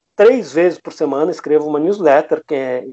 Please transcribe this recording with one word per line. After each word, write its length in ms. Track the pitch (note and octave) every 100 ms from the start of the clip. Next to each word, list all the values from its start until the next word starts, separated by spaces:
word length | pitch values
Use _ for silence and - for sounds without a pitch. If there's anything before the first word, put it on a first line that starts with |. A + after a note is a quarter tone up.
| _ -
três 380 | G#3+ B3+ D3+
vezes 260 | D3 F3 D#3
por 140 | -
semana, 380 | - D3 C3+ E3+
escrevo 360 | E3 C#3+ D3+ D3+
uma 120 | D3
newsletter 640 | E3 G#3 D#3 C#3 D3+ D#3 -
que 80 |
é, 320 | C#3 C3 B2+ C3